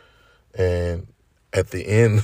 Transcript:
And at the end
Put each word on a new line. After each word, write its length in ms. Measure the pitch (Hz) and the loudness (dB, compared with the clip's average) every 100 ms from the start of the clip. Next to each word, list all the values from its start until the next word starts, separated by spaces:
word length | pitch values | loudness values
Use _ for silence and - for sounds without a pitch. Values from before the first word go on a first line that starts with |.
| _ _ _ _ _ - | _ _ _ _ _ -4
And 500 | 92 87 87 85 - _ _ _ _ | -2 -2 -4 -6 -10 _ _ _ _
at 180 | 98 - | -4 -4
the 160 | 90 - | -6 0
end 360 | 107 117 107 | 2 4 2